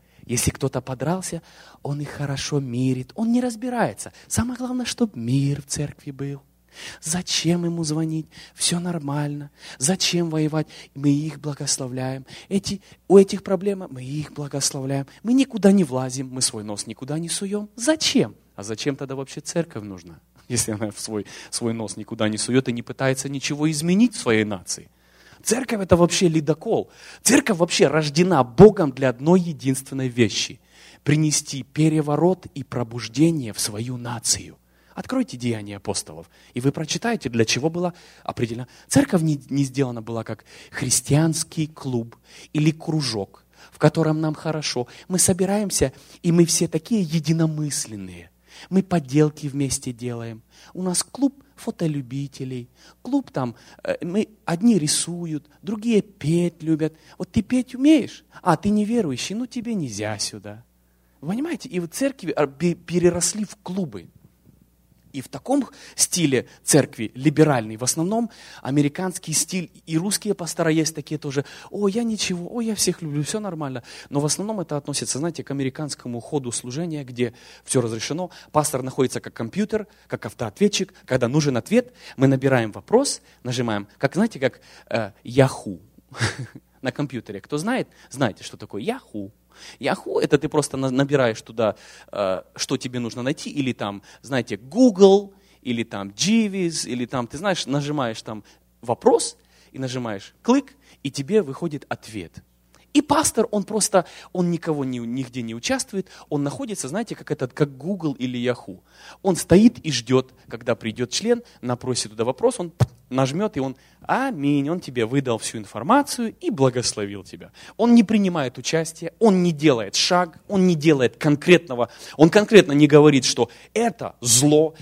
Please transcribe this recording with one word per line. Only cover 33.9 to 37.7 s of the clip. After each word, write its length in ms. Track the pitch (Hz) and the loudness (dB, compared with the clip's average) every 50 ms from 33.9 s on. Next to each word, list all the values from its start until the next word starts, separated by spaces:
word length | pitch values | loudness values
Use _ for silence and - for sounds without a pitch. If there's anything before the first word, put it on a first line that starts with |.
| 127 120 | -8 -8
нацию. 580 | 120 120 117 117 - - - - - 78 73 _ _ _ _ _ _ _ _ | -8 -8 -10 -6 -2 -2 -2 -2 -4 -10 -20 _ _ _ _ _ _ _ _
Откройте 420 | - - - 254 262 247 - - | -14 -8 -4 -2 -2 -2 -2 -6
Деяния 400 | 120 120 120 113 107 101 104 101 | -6 -4 -4 -4 -4 -6 -10 -12
апостолов, 540 | 101 - 107 98 - - - 78 80 85 - _ _ _ _ _ | -10 -6 -6 -6 -6 -6 -8 -14 -16 -18 -20 _ _ _ _ _
и 60 | 120 | -2
вы 100 | 123 139 | -2 0
прочитаете, 580 | - 160 160 147 - 165 - 233 233 170 - 123 | -2 -2 -4 -6 -6 -4 -2 -2 -4 -4 -4 -4
для 160 | 117 117 113 | 0 0 0
чего 240 | - - 127 131 | 2 0 0 -2
было 260 | 165 | -2